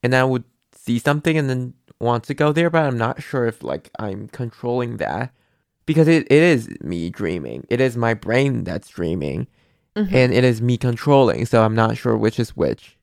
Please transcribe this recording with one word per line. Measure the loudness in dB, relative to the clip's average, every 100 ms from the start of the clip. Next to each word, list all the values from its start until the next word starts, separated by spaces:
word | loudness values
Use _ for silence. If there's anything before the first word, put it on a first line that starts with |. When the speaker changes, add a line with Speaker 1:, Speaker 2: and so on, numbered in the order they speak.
Speaker 1:
and | 2
I | 2
would | 2 -2 -6 _ _
see | _ -4 -2
something | 0 0 0 0
and | -2
then | -4 -6 -14 _ _
want | -2 -2
to | -4
go | -2 0
there, | 2 0
but | 0
I'm | 0 -2
not | -2 -4
sure | -6 -2 -2
if, | -4
like, | -8 -8 -8 -10
I'm | -10 -10 -12
controlling | -10 -10 _ -6 -4 -4 -6
that. | -6 -4 -8 _ _ _ _ _
Because | 0 4 6
it, | 4 6
it | 6
is | 6 2 -2 -12
me | -8 -6 -6
dreaming. | -4 -4 -4 -8 -12 -4
It | 0
is | 0 0
my | -2
brain | -2 0 0 2 -2
that's | -4 -8 -10
dreaming. | -6 -4 -2 -4 -6 -8 _ _ _ _
Speaker 2:
Mm-hmm. | -4 2
Speaker 1:
And | 4 4
it | 4
is | 2 2
me | -2 0
controlling, | -2 -2 4 4 4 2 2
so | 2
I'm | 4 2
not | 0 0
sure | -2 0
which | 0 -2
is | -6 -2
which. | -2 -4 -12 _